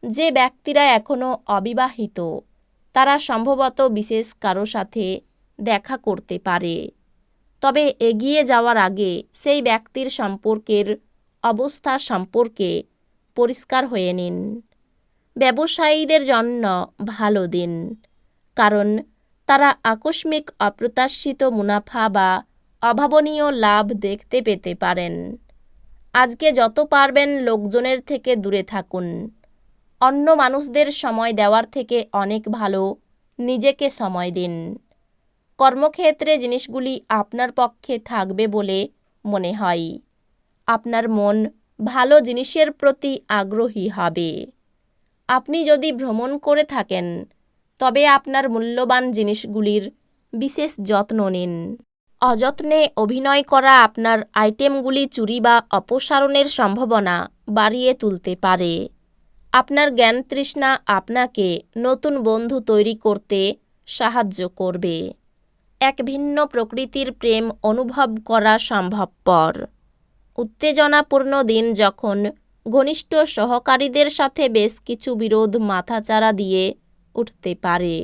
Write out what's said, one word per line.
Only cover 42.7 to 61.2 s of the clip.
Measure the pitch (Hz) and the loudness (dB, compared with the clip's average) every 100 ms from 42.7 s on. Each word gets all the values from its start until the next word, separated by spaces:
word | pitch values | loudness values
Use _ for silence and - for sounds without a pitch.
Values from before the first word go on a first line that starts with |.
প্রতি | 302 285 269 285 269 _ | 2 0 0 -4 -6 _
আগ্রহী | 208 190 214 240 214 190 | -2 -2 -2 -2 -2 -6
হবে। | 196 175 165 170 - - _ _ _ _ _ _ _ - | -2 -4 -2 -6 -6 -12 _ _ _ _ _ _ _ -2
আপনি | 254 254 320 | -2 -2 -4
যদি | 302 294 311 | 2 2 2
ভ্রমণ | 247 262 220 247 285 | -4 -4 -4 -4 -6
করে | 294 294 | 0 2
থাকেন, | 302 269 196 185 175 170 185 _ _ _ _ _ | 2 -2 -4 -4 -6 -8 -12 _ _ _ _ _
তবে | 262 254 294 | 0 4 6
আপনার | 277 277 269 269 | 4 2 -2 0
মূল্যবান | 226 233 240 247 254 254 | -2 -4 -2 0 0 0
জিনিসগুলির | 214 208 214 226 208 208 208 202 _ _ _ _ | -2 -2 -2 -4 -4 0 -2 -4 _ _ _ _
বিশেষ | 226 269 294 302 311 | -6 -4 -2 -2 -4
যত্ন | 196 208 208 220 196 | -2 -2 0 -2 -2
নিন। | 185 180 170 170 226 _ _ _ _ | -2 -4 -6 -8 -12 _ _ _ _
অযত্নে | 247 233 262 277 302 311 294 - | 0 2 0 -2 0 2 2 0
অভিনয় | 214 254 269 277 | -2 -2 0 0
করা | 277 277 269 262 | 4 4 8 8
আপনার | 220 226 226 226 214 | 6 2 0 0 0
আইটেমগুলি | 214 214 220 277 277 262 269 277 | 0 0 2 0 0 -2 0 0
চুরি | - 214 240 | -2 -2 0
বা | 233 233 233 | 4 4 2
অপসারণের | 196 - 254 - 277 277 285 277 | -4 -2 -2 0 2 2 2 2
সম্ভাবনা | - 214 208 247 226 190 175 175 _ - | 2 0 0 0 0 0 -2 -4 _ -4
বাড়িয়ে | 214 214 240 254 | 2 2 2 0
তুলতে | 254 214 185 - 180 | 0 -2 -4 -6 -2
পারে। | 190 185 175 165 - _ _ _ _ _ _ | 0 2 0 -2 -6 _ _ _ _ _ _
আপনার | 254 254 285 294 | 0 2 2 2
জ্ঞান | 240 233 240 | 4 4 4
তৃষ্ণা | 262 269 277 294 269 262 - | -4 -4 -4 -2 0 0 0
আপনাকে | 196 - 240 | -2 0 -2